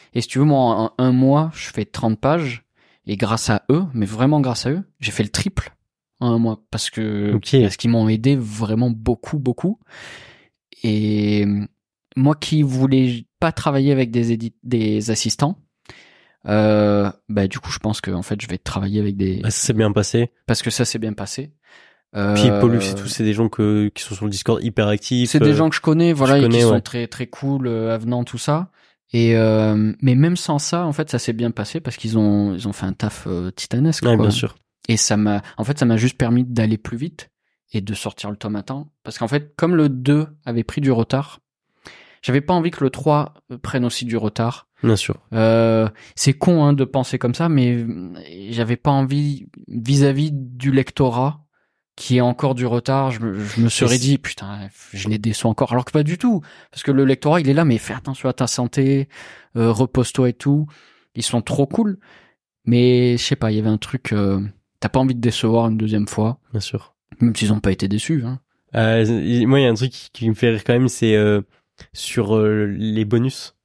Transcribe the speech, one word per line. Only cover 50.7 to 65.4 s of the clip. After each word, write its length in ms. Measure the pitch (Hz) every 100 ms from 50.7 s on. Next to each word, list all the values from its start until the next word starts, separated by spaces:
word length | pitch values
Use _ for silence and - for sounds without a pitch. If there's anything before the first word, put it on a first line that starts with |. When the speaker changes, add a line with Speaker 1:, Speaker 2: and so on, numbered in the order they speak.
Speaker 1:
lectorat, 680 | 135 131 - 131 120 139 151 _ _ _ _ _ -
qui 200 | - 127
est 40 |
encore 360 | 123 120 143 123
du 100 | 123
retard, 460 | 117 - 135 135
je 80 | 113
me, 180 | 113 98
je 220 | 104 113
me 80 | 117
serais 260 | - 120
Speaker 2:
Et 40 | 123
Speaker 1:
dit, 180 | 131 139
putain, 500 | - - 98 101 98 - -
je 160 | 98 101
les 100 | 107
déçois 300 | 110 107 113
encore. 220 | 107 139
Alors 120 | 123
que 80 | 123
pas 100 | 151
du 160 | 151 175
tout. 220 | 247 202 - - -
Parce 100 | -
que 80 | -
le 140 | 135
lectorat, 360 | 135 131 147 175
il 80 | 139
est 60 |
là, 100 | 139
mais 140 | 165 113
fais 160 | -
attention 340 | 113 - 131 131
à 40 |
ta 160 | - 123
santé, 600 | - 120 - 135 139 139 - - - _ 120
euh, 140 | 117
repose-toi 600 | 110 131 131 120 - 123
et 20 |
tout. 340 | 117 143 147 147 - _ _ _
Ils 80 | 117
sont 180 | - 120
trop 280 | - 131 143
cool. 300 | - 214 190 _ - _ _ _ _
Mais, 520 | - 120 123 123 123 120
je 60 |
sais 140 | - 139
pas, 160 | 110
il 40 | 107
y 40 |
avait 80 | 110
un 100 | 107
truc, 340 | - 131 -
euh, 280 | 104 101 98 101 - _ _
t'as 80 | -
pas 100 | 131
envie 160 | 131
de 60 | 120
décevoir 480 | 117 -